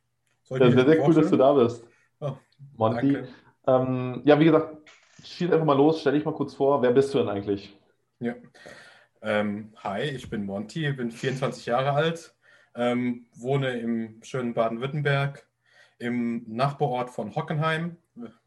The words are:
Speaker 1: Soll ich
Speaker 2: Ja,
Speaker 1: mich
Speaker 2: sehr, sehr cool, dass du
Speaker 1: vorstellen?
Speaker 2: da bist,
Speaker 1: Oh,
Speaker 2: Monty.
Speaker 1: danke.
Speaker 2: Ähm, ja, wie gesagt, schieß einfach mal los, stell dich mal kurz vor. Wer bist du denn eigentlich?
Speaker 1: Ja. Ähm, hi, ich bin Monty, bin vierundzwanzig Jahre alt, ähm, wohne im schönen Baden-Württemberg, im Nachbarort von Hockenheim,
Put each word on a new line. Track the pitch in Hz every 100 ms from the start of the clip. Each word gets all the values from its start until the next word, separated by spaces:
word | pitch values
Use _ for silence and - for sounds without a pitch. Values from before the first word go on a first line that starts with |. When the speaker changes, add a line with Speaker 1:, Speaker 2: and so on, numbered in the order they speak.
| _ _ _ _
Speaker 1:
Soll | _ 131
ich |
Speaker 2:
Ja, | 127
Speaker 1:
mich |
Speaker 2:
sehr, | 120 127
sehr | 160 -
cool, |
dass | 156 -
du | 135
Speaker 1:
vorstellen? |
Speaker 2:
da | 131
bist, | 143 117 - - _ _ _
Speaker 1:
Oh, | 147 - _ _ - -
Speaker 2:
Monty. | 110 120 135
Speaker 1:
danke. | 139 - - _ _ -
Speaker 2:
Ähm, | 131 127 127 127 123
ja, | 131 147
wie | 160
gesagt, | 156 - - - - _ _
schieß | - - 170
einfach | 160
mal | 160 135
los, | 147 156
stell | 143
dich | 147
mal | 156
kurz | 151 135
vor. | - 139 139
Wer | 123
bist | 123 139
du | 127
denn | 107
eigentlich? | 101 104 101 - - _ _ _ _
Speaker 1:
Ja. | 120 - - _ - - - - _ _
Ähm, | 107 107 104 101 107 -
hi, | - 107
ich | 117 131 -
bin | 110
Monty, | 101 98 107 165 147
bin | 135 117
vierundzwanzig | 113 135 139 127 - -
Jahre | 123 135
alt, | 143 165 165 - _ _ _ _
ähm, | 117 123 123 123 120 -
wohne | - 123 139 131 120
im | 117 113 113 110
schönen | - 135 120
Baden-Württemberg, | 117 113 117 135 147 147 139 143 143 _ _ _ _ _ _
im | 120 120 120 117 110
Nachbarort | 113 143 143 143 123 123
von | - 107
Hockenheim, | 151 156 156 160 160 170 170 _ - 233 -